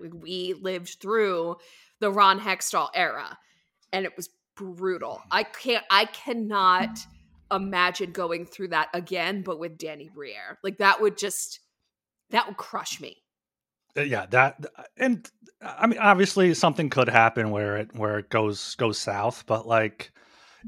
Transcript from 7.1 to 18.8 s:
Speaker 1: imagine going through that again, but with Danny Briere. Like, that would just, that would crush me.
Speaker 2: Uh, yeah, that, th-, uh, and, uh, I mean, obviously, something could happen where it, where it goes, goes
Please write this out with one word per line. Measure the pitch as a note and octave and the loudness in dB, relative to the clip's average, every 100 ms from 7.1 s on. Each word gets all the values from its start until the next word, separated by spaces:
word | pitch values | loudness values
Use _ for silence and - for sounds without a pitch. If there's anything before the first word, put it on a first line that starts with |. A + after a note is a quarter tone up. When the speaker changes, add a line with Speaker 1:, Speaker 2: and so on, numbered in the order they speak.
| - _ _ - | -20 _ _ -4
Speaker 1:
imagine | F#3+ G3 F#3 F3+ F3+ F3+ | -4 -2 0 0 0 -8
going | E3+ F3 E3+ E3+ | -6 -6 -6 -10
through | - F#3 | -12 -4
that | E3 D#3+ | -2 -2
again, | F3 E3+ F3+ E3+ G3+ | -4 -6 -4 -4 -4
but | F#3 D#3 | -6 -8
with | E3+ D#3+ | -10 -12
Danny | D#3+ D3+ D#3 | -14 -14 -16
Briere. | D3 C#3 G#2 F#2+ - | -16 -16 -14 -14 -10
Like, | F#3+ G3 | -8 2
that | G3 F#3+ | 4 6
would | G#3+ G#3 | 2 0
just, | G3+ - - - _ _ _ _ _ _ _ | -6 -6 -8 -12 _ _ _ _ _ _ _
that | A3 A#3 | 0 0
would | G3 | -4
crush | - - - - | -10 -8 -8 -12
me. | C#3 - _ _ _ _ _ _ _ D3 | -14 -18 _ _ _ _ _ _ _ -4
Speaker 2:
Uh, | |
yeah, | C#3+ A2 F#2 | -2 -2 2
that, | B2+ C3+ - | 4 4 2
th-, | - - | -16 -18
uh, | - - | -14 -2
and, | C4 A3+ - _ - - | 0 -2 -6 _ -20 -18
uh, | - - | -14 -2
I | A3+ | 0
mean, | - | 4
obviously, | G#3 F#3 G3 G3 F3+ | 6 6 4 4 4
something | D#3+ F3 D3 D3 | 6 2 2 0
could | C#3 A#2+ | 2 6
happen | A#2 A2+ A#2+ G#2+ | 8 6 4 -2
where | G#2 G#2 G#2 | 0 -2 -4
it, | G#2+ | -6
where | A#2 G#2+ G#2 | -4 -2 -2
it | G2+ | -2
goes, | A2+ G#2+ G2+ - | 0 0 -2 -8
goes | - | -2